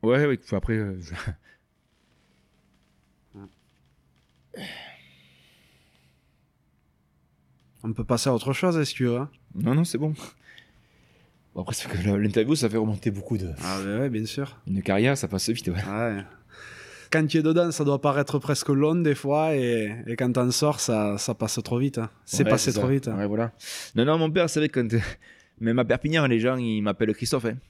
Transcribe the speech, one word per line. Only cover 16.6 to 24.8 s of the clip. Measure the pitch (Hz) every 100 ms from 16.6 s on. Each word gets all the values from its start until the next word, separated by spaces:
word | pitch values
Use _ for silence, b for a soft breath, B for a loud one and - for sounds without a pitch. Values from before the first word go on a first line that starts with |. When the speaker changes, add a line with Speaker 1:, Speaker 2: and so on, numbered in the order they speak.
| B B B B B
Speaker 2:
Quand | 160 156
tu | 160
es |
dedans, | 156 165 175
ça | 156
doit | 143 139
paraître | 147 139 139 143
presque | 143 139 -
long | 139 151 170
des | 160
fois, | 135 139 147 160
et, | 147 123 117 104 113 113
et | 117
quand | 127
t'en | 123 123
sors, | 123 151 151
ça, | - 110 104 101
ça | -
passe | 110 110 -
trop | - 120
vite, | 139 127
hein. | 113 _
C'est | - -
Speaker 1:
Ouais, | 180
Speaker 2:
passé | 127 -
Speaker 1:
c'est | 104
Speaker 2:
trop | 127
Speaker 1:
ça. |
Speaker 2:
vite, | 135 131
hein. | 104
Speaker 1:
Ouais, | 101
voilà. | 107 117 - B B B
Non, | 110 127
non, | 160
mon | 160
père, | 165 165
c'est | 151
vrai | 151
que | 135